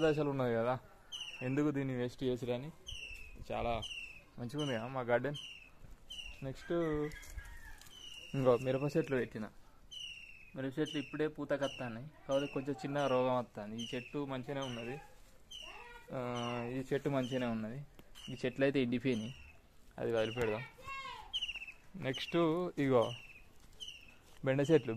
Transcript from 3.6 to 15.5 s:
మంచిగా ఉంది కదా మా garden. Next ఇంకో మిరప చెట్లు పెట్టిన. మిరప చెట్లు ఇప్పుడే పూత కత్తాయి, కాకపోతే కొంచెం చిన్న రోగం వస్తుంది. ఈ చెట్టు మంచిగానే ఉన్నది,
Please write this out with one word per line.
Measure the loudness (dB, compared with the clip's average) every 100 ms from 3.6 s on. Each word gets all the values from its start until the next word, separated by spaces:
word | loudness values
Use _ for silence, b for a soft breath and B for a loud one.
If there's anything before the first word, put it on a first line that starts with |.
| 0 0 -2 -8 -10 -14 -16 -10
మంచిగా | -6 -2
ఉంది | 0 0
కదా | -2 -4
మా | 4
garden. | 4 4 -4 -10 -14 -18 -18 -18 -18 -16 -12 -12 -10 -10
Next | -8 -2 0 2 0 -2 -6 -10 -10 -10 -12 -14 -14 -16 -16 -14 -14 -8 2
ఇంకో | 6 6 4
మిరప | 2 2 2
చెట్లు | 2 2
పెట్టిన. | 0 -4 -8 -10 -20 -20 -16 -12 -12 -12 -14 -18 -14 -6
మిరప | -4 0
చెట్లు | -2 -2
ఇప్పుడే | -4 -2 -2 -2
పూత | -2 0
కత్తాయి, | 0 -2 -6 -6 -10 -12 0
కాకపోతే | 2 2 -2
కొంచెం | -2 -4
చిన్న | -2 2 4 6
రోగం | 6 4
వస్తుంది. | 0 -6 -8 -6
ఈ | -4
చెట్టు | -4 -4 -4 -4
మంచిగానే | -4 -4 -4 -4
ఉన్నది, | -4 -6 -8 -10 -20 -20 -20 -16